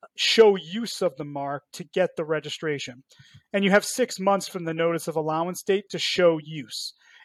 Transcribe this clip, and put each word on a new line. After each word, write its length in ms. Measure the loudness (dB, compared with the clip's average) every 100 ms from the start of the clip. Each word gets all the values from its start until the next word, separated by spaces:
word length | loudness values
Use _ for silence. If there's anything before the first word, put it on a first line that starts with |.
| -18 -4
show 380 | 2 8 8 6
use 440 | -2 -8 -8 -4
of 140 | -4 -4
the 80 | -10
mark 380 | -8 -6 -8 -10
to 120 | -16 -6
get 160 | -2 -2 -2
the 80 | -4
registration. 800 | -4 -4 -6 -4 -4 -8 -16 _ -20 -20 -20 _
And 100 | 0
you 80 | 4
have 140 | 4 2
six 340 | -2 -2 0
months 280 | 0 0 -2
from 180 | -8 -6
the 80 |
notice 340 | -2 0 0 -4
of 80 | -4
allowance 460 | -2 -2 -2 -4
date 240 | -2 -2 -2
to 80 | -6
show 400 | -2 4 4 4
use. 520 | -4 -10 -10 -12 -14 -16 _ -20